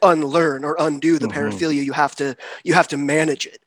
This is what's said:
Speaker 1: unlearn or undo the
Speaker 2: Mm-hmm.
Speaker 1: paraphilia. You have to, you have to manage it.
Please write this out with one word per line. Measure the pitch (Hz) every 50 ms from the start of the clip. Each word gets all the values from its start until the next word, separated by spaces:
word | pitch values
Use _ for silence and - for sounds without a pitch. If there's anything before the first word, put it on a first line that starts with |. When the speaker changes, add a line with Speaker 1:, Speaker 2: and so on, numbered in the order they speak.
Speaker 1:
unlearn | - 185 170 156 147 139 143 170 165 151 139 135 143
or | 147 160 165
undo | 151 160 147 139 151 160 165 147
the | 143
Speaker 2:
Mm-hmm. | 131 -
Speaker 1:
paraphilia. | 147 143 143 - - 170 156 147 143 139
You | 139
have | 131 151 147 139 -
to, | - 143 139 123 - - - - - -
you | 180 170
have | 180 165
to | - 151
manage | 143 143 143 147 156 160 156 135 - -
it. | - - - _